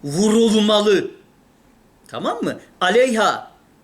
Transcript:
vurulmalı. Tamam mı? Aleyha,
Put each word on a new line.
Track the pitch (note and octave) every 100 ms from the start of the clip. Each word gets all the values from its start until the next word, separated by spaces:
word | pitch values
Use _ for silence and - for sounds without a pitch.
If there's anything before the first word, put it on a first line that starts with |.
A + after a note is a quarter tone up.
vurulmalı. | C#3+ D3+ G#3+ A3 A3+ G#3+ G#3 G#3+ G#3 F#3 - - _ _ _ _ _ _ _ _ -
Tamam | A#2 A#3+ A4+
mı? | F3 - - _
Aleyha, | F3+ A3 C4 A3 F#3+ A#2+ - _ _ _